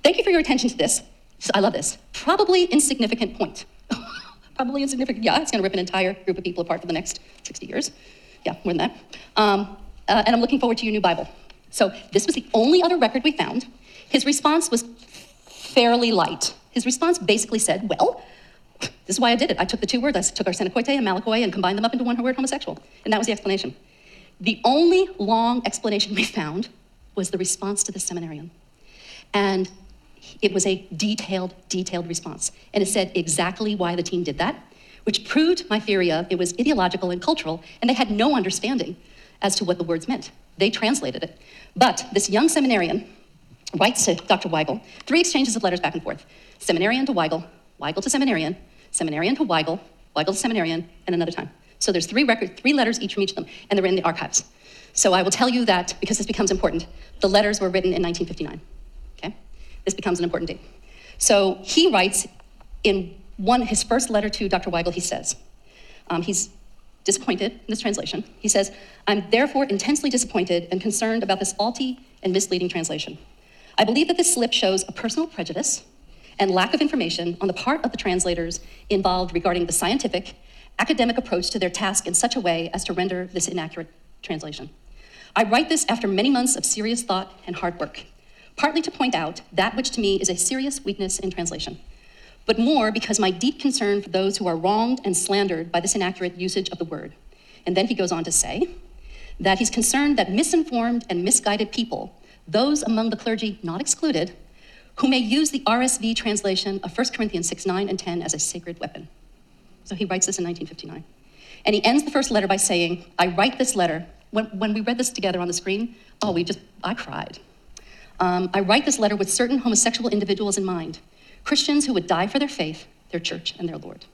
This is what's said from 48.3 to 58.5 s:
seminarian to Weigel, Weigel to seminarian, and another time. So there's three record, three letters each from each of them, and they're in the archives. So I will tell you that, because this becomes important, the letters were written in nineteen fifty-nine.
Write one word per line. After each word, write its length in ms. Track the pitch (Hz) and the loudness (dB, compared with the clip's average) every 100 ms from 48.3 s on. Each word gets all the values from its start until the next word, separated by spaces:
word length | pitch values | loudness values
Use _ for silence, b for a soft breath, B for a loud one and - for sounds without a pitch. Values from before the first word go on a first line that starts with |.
| 175 156 - b b b | 0 -2 -6 b b b
seminarian 440 | - 165 147 180 277 | -4 -2 0 0 0
to 80 | |
Weigel, 360 | 262 165 156 160 - - - | 0 0 0 -4 -8 -20 -6
Weigel 120 | 151 156 | -2 -2
to 80 | |
seminarian, 540 | 196 254 226 165 165 170 - - | 0 0 0 0 -2 -6 -12 -4
and 80 | |
another 180 | 170 165 | -2 -2
time. 180 | 165 - - b b | -4 -10 -16 b b
So 120 | - | 0
there's 160 | 180 165 | 0 0
three 180 | 220 | 0
record, 320 | 277 226 190 - | 2 2 -2 -2
three 180 | 262 | 2
letters 260 | 294 226 233 | 4 2 0
each 140 | 240 | -4
from 80 | - | -2
each 60 | 190 | -2
of 60 | - | -2
them, 100 | 165 B B | -10 B B
and 100 | 202 | 2
they're 80 | 185 | 4
in 100 | 185 | 2
the 60 | |
archives. 420 | 170 - - - - B B B B | 0 -2 -2 -4 -4 B B B B
So 220 | - 190 | 2 4
I 80 | 185 | 4
will 80 | 190 | 4
tell 180 | - 254 | 2 2
you 160 | 247 | 4
that, 300 | 226 185 180 - | 4 2 0 -6
because 180 | - 220 | -4 -2
this 80 | 202 | -2
becomes 240 | 226 196 | 0 0
important, 360 | 196 160 165 - B B - | 2 0 -2 -6 B B -2
the 80 | 196 | 4
letters 320 | 202 208 208 | 4 4 2
were 100 | 190 | 0
written 220 | 185 185 | 2 2
in 100 | 170 | 0
nineteen 240 | 170 170 170 | 0 -2 -4
fifty-nine. 340 | 170 151 | -6 -8